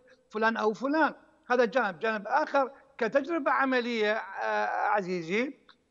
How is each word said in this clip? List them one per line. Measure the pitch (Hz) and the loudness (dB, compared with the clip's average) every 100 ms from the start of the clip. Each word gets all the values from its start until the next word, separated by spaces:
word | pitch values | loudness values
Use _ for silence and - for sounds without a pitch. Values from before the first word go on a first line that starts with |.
| _ _ _ | _ _ _
فلان | 214 220 214 | 0 0 2
أو | 214 | 0
فلان. | 208 262 311 277 - _ _ - | 0 -2 2 2 0 _ _ -2
هذا | 247 240 | 2 4
جانب. | 262 214 160 | 2 0 -2
جانب | 226 220 214 | -2 -4 0
آخر | 269 302 277 254 - _ - | 0 2 2 0 -4 _ -4
كتجربة | 226 277 277 339 294 | 0 0 0 -2 0
عملية، | 254 269 254 240 233 208 | 2 2 2 0 0 0
آه، | 220 190 185 220 214 214 | 0 -4 -6 -4 -2 -2
عزيزي، | 202 - 214 180 185 160 202 262 - _ _ _ | -2 0 0 0 -6 -4 -4 -4 -8 _ _ _